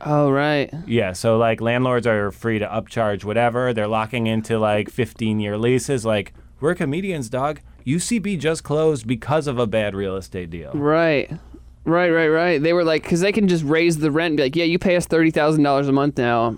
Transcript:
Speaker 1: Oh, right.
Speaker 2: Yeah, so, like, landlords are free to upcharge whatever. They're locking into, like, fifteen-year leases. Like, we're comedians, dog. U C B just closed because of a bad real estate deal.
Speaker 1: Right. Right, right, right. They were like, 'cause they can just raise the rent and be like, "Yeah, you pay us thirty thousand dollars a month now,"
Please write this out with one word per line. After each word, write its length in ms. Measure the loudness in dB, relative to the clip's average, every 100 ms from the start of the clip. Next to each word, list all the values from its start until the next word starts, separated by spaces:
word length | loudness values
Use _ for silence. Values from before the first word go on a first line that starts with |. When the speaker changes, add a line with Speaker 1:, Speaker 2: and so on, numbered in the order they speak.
Speaker 1:
Oh, 280 | -2 2 2
right. 400 | 2 2 0 -2 -6 -2
Speaker 2:
Yeah, 260 | 0 0
so, 260 | 0 2 4
like, 220 | 2 0
landlords 460 | 0 0 0 0 2
are 240 | 0 -2
free 280 | -4 -2 -2
to 80 | -2
upcharge 580 | -6 -6 -2 -2 -2
whatever. 480 | -2 0 0 0 -2
They're 160 | -2 -2
locking 380 | -2 -2 -2 0
into, 320 | 0 0 0
like, 320 | 2 0 -2
fifteen-year 680 | -4 -4 -4 -2 -2 -2 -2
leases. 480 | 0 0 0 -2
Like, 300 | 0 -2 -2 -12 -20 -4
we're 140 | -2
comedians, 560 | -2 -4 -4 -4 -6 -6
dog. 300 | -4 -4 -6 -14 -10
U 140 | -4 -4
C 200 | -2 -2
B 180 | -2 -2
just 260 | -2 -4
closed 420 | -2 0 2 0 -2
because 400 | -6 -2 -2 0
of 120 | -2
a 80 | 0
bad 280 | 0 -2 -4
real 180 | -4 -6
estate 340 | -8 -10 -10
deal. 220 | -12 -8
Speaker 1:
Right. 560 | -2 0 2 2 0 -2 -10 -16 -20 -20 -8 -2
Right, 220 | 2 2
right, 160 | 2 2
right. 340 | 2 2 2
They 120 | 2
were 100 | 2
like, 220 | 2 0
'cause 160 | 0 0
they 100 | 2
can 160 | 2 2
just 160 | 2
raise 360 | 2 2 2 2
the 120 | 0
rent 200 | 0 0
and 40 | 0
be 40 |
like, 140 | 0 0
"Yeah, 80 |
you 120 | 0 2
pay 200 | 2 2
us 100 | 2
thirty 240 | 2 4
thousand 320 | 4 2 4
dollars 240 | 4 4 2
a 60 |
month 260 | 2 2 0
now," 380 | 2 2 2